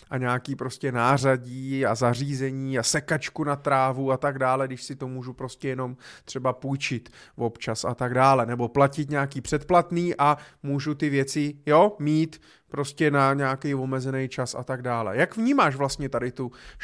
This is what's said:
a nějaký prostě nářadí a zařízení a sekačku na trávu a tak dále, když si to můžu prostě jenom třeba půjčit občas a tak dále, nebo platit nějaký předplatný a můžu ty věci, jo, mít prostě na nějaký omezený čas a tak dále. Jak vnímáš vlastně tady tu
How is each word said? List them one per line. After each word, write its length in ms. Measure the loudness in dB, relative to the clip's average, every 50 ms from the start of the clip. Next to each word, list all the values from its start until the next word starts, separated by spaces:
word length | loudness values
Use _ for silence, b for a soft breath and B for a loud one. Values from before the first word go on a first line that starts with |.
| B B
a 80 | -4 -2
nějaký 380 | 0 0 0 -2 -2 -6 -6
prostě 360 | -6 -6 -8 -8 -6 -4 -2
nářadí 920 | 0 2 4 4 4 4 4 4 2 2 0 -8 -12 -10 -8 -4 -2 0 0
a 80 | 0 2
zařízení 840 | 2 2 2 2 0 -2 -4 -4 -4 -4 -4 -4 -4 -4 -2 -2 -2
a 40 |
sekačku 640 | 0 0 -2 -2 -2 -2 -4 -4 -4 -6 -6 -4 -4
na 120 | -2 -2
trávu 560 | -2 0 0 2 2 2 2 0 -2 -2 -2
a 40 | 0
tak 220 | 0 0 -2 -2 0
dále, 280 | 0 2 2 2 0
když 160 | -2 -6 -10
si 140 | -12 -12 -12
to 120 | -10 -10 -10
můžu 240 | -10 -10 -10 -12
prostě 360 | -12 -10 -12 -12 -10 -8 -6 -6
jenom 280 | -4 -4 -6 -8 -8 -12 B B B B B
třeba 280 | -12 -8 -4 -2 -2
půjčit 580 | -2 -2 -4 -4 -4 -4 -4 -4 -4 -6 -8 -10 B B B B B
občas 480 | B -4 -4 -4 -6 -6 -6 -6 -4 -4
a 100 | -4 -4
tak 200 | -2 -2 0 4
dále, 320 | 6 6 6 6 6 2
nebo 220 | 0 -2 -2 -2 0
platit 420 | 4 4 4 4 2 -2 -6 -4
nějaký 300 | -2 -2 -2 -2 -4 -8
předplatný 720 | -6 -4 -4 -2 0 4 4 4 4 2 0 -2 -2 -2 0 2
a 180 | 4 2 2 2 B B B B
můžu 320 | -6 -4 -4 -2 -2 -4 -4
ty 140 | -2 -2 0
věci, 460 | 2 0 0 0 -2 -2 -2 -2 -4 -4 2
jo, 260 | 6 6 8 8 6 4 0
mít 420 | 0 2 2 2 2 0 -4 -12 b b b b b b
prostě 420 | -6 -6 -6 -4 -2 0 2 4
na 240 | 4 4 4 4 4
nějaký 400 | 2 0 -2 -2 -2 -2 -4 -2
omezený 540 | -2 -2 -2 -4 -4 -4 -4 -4 -4 -4 -4
čas 260 | -4 -6 -6 -6 -6
a 100 | -8 -8
tak 180 | -6 -6 -6
dále. 340 | -4 -4 -2 -2 -2 -2 0
Jak 200 | 0 0 0 0
vnímáš 400 | -2 0 2 4 4 4 2 2
vlastně 320 | 0 -2 -2 -2 -4 -6 -4
tady 240 | -2 -2 -2 -4
tu 200 | -4 -6 -8 -8 B B B B B B